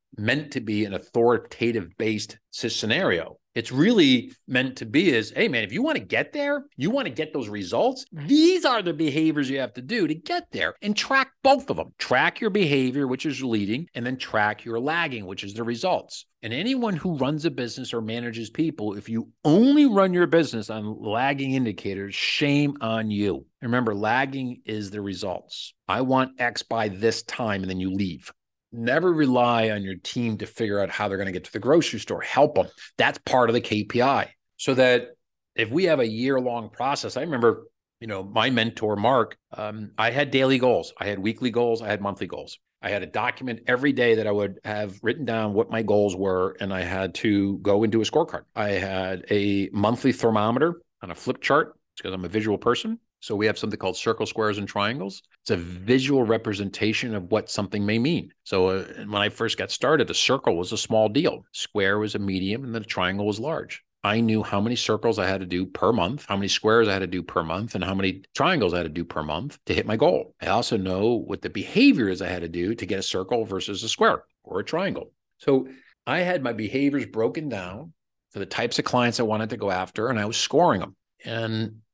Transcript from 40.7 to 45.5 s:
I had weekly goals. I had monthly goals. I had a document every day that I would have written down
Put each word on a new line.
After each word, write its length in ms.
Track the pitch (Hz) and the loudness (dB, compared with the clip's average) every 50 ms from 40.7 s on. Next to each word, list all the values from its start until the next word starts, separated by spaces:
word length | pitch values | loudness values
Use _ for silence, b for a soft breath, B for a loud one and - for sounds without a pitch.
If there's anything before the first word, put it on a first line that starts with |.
| 113 101 95 - - - | 4 4 2 -2 -8 -6
I 60 | - | -6
had 120 | 101 104 98 | -4 -4 -2
weekly 320 | 92 110 113 - 131 123 | -2 -2 -2 -2 -2 -2
goals. 320 | 104 117 120 120 113 113 | 0 2 2 2 2 0
I 60 | 113 104 | 0 -2
had 140 | 104 95 | -2 -2
monthly 260 | 101 101 95 - 104 85 | -2 -4 -4 -6 -8 -8
goals. 320 | 85 - - - - - _ _ _ _ | -8 -10 -12 -14 -16 -20 _ _ _ _
I 80 | - 101 | -6 -4
had 140 | 101 101 92 | -4 -4 -4
a 40 | - | -4
document 540 | - 107 110 123 - - 131 127 117 - - - | -4 -2 -2 -2 -4 -4 -6 -8 -8 -6 -2 0
every 260 | 127 123 135 147 139 | 0 2 2 0 2
day 220 | 127 120 120 113 | 4 4 4 4
that 120 | 110 104 107 | 4 2 2
I 40 | 101 | 0
would 260 | 104 104 98 95 - - | 0 0 -2 -4 -8 -8
have 340 | 110 107 104 107 101 95 104 | -6 -6 -4 -6 -6 -8 -4
written 220 | - 110 117 160 139 | -2 -2 -2 -2 -4
down 300 | 117 113 110 110 104 | -4 -2 -2 -2 0